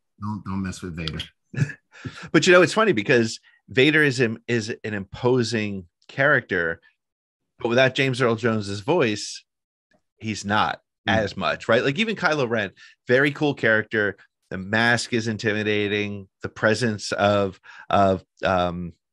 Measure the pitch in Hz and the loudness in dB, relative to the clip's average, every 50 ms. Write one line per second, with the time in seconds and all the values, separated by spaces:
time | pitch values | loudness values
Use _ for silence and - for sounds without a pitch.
0 | _ _ _ - 104 104 107 95 - 95 95 98 95 92 90 - - 92 80 85 | _ _ _ -10 -8 -8 -8 -8 -8 -6 -6 -6 -6 -6 -8 -10 -10 -10 -10 -8
1 | 82 80 76 82 - - _ _ _ _ - - - - - - _ _ - - | -8 -8 -8 -8 -10 -14 _ _ _ _ -6 -4 -4 -4 -6 -12 _ _ -18 -16
2 | - - - - - - - 165 147 180 180 180 175 - - 214 220 208 143 110 | -14 -14 -14 -16 -4 0 0 2 6 6 8 8 6 6 4 2 2 2 2 0
3 | 98 - 135 120 113 113 - - _ _ _ _ _ - 101 131 131 156 147 156 | 2 2 4 4 4 2 -2 -8 _ _ _ _ _ -2 2 4 4 6 6 4
4 | 151 143 120 127 123 110 110 - _ - 120 117 101 113 117 - - 110 107 101 | 4 2 2 2 0 0 -2 -4 _ -4 -2 -2 -2 -4 -8 -10 -8 -6 -6 -6
5 | 95 - - - - 123 131 127 113 104 120 110 104 104 98 95 90 _ _ _ | -8 -10 -6 -2 0 2 2 2 0 0 -2 -4 -4 -4 -6 -10 -12 _ _ _
6 | _ - - 135 135 151 147 127 120 - 101 90 85 82 82 - _ _ _ _ | _ -8 -2 0 2 2 2 2 0 0 -2 -2 0 -2 -4 -6 _ _ _ _
7 | _ _ _ _ _ _ _ _ _ _ _ - - 113 117 127 131 127 - - | _ _ _ _ _ _ _ _ _ _ _ -6 -4 0 2 2 2 2 2 0
8 | 135 135 127 120 135 117 117 110 113 117 110 107 101 101 101 104 95 123 165 180 | -2 -2 0 0 0 0 0 0 0 0 0 -2 -4 -6 -8 -6 -2 -2 0 0
9 | 135 110 107 107 - - - - - _ _ _ _ _ _ _ _ _ _ _ | 0 0 -2 -4 -8 -12 -14 -16 -20 _ _ _ _ _ _ _ _ _ _ _
10 | _ _ _ _ 107 110 101 - - 98 104 107 90 76 - - _ _ _ _ | _ _ _ _ -8 -8 -8 -6 -4 -2 0 0 0 0 -4 -8 _ _ _ _
11 | - 95 110 113 104 92 - 95 87 73 76 - - - 113 120 107 139 143 180 | -4 -2 0 0 -2 -4 -4 -4 -4 -4 -4 -2 0 2 2 2 2 0 0 -2
12 | 220 226 202 - 175 165 156 147 127 113 117 110 101 92 - - - - _ _ | -2 -4 -4 -2 -2 -2 0 -2 -2 -2 -2 -2 -4 -4 -8 -14 -20 -20 _ _
13 | _ - 123 131 143 151 143 - 151 143 139 - - 113 110 110 107 - 113 110 | _ 2 4 4 4 2 0 0 -2 -2 0 0 2 2 2 2 0 -2 -2 -2
14 | 104 98 92 - _ _ _ _ _ - - 95 92 98 107 110 117 117 120 117 | -2 -2 -4 -8 _ _ _ _ _ -12 -10 -10 -6 -2 0 2 2 2 2 0
15 | - - 123 117 110 117 110 104 117 110 101 107 104 107 104 104 104 101 104 104 | -2 -2 -4 -2 -2 -4 -6 -4 -2 -2 -2 -2 -2 -2 0 0 0 0 -2 -2
16 | 104 101 101 101 95 - _ _ - - - - - 110 110 113 127 113 107 101 | -4 -4 -8 -12 -14 -18 _ _ -12 -12 -4 0 2 2 2 2 0 -2 -2 -4
17 | - - - - 101 101 104 101 101 95 92 - _ - - - - - - 101 | -6 -6 -2 2 2 2 4 2 0 -2 -6 -10 _ -20 -20 -16 -6 -2 2 2
18 | 98 98 95 87 - _ _ - - 92 95 90 90 87 87 90 87 85 - _ | 4 2 2 0 -4 _ _ -4 -2 0 0 0 0 -2 -4 -6 -10 -12 -12 _
19 | _ _ | _ _